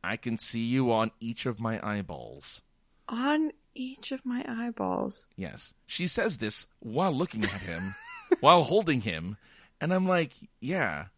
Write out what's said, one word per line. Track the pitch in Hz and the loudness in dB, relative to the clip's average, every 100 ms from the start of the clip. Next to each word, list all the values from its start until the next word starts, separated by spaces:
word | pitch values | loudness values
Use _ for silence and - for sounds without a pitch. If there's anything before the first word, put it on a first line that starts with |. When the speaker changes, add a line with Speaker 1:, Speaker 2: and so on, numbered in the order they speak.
Speaker 1:
I | 90 113 | -6 -4
can | 123 113 | -4 -4
see | - 117 | -2 -2
you | 117 131 127 | 0 2 4
on | 113 113 _ | 4 2 _
each | 113 117 131 | -10 -4 -6
of | 107 | -2
my | 113 110 104 | -4 -2 -4
eyeballs." | 104 90 69 58 67 - - _ _ _ _ - | -4 -4 -10 -12 -12 -14 -14 _ _ _ _ -10
Speaker 2:
On | 233 269 302 311 - _ - | -2 0 2 0 -4 _ -10
each | 254 269 - | -10 -10 -8
of | 262 254 | -8 -4
my | 247 - | -4 -4
eyeballs. | 226 240 226 190 - - - - - | -6 -6 -2 -2 0 -2 -6 -18 -10
Speaker 1:
Yes. | 90 - - _ - | -10 -10 -14 _ -10
She | - 175 | -4 -2
says | - 220 135 | 0 0 0
this | 107 - - _ | -4 -4 -8 _
while | - 120 190 | -6 0 0
looking | 139 180 113 | 2 -2 -2
at | 101 95 | -4 -4
him, | - 82 98 196 - 1077 | -6 -6 -6 -8 -14 -16
<laughs> | - 349 | 0 6
while | 139 175 | 10 10
holding | 135 190 175 131 | 8 4 4 2
him. | 104 82 87 101 - - - _ | 2 -4 -6 -10 -16 -20 -20 _
And | 156 | 0
I'm | 185 185 | 2 4
like, | 180 160 - - _ | 2 2 -6 -20 _
"Yeah." | 127 185 117 73 95 | -4 0 0 -2 -8